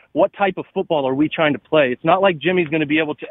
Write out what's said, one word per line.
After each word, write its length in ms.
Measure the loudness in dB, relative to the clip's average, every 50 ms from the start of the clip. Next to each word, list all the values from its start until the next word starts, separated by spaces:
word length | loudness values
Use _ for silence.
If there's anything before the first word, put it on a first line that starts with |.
| _ _ -2
what 180 | 0 0 0 0
type 240 | -2 -2 -2 -2 -4
of 80 | -10 _ -8
football 340 | -6 -4 -2 -2 -2 0 0
are 60 | 0
we 160 | 0 0 0
trying 240 | 0 0 0 0 0
to 40 | -2
play? 340 | -4 0 2 2 2 2 0
It's 120 | -2 0
not 160 | 2 2 4
like 180 | 4 2 0 0
Jimmy's 300 | -2 -2 0 0 0 0
gonna 160 | -2 -2 -2
be 140 | 0 0 0
able 160 | 0 -2 -6
to 120 | -8 -8 -4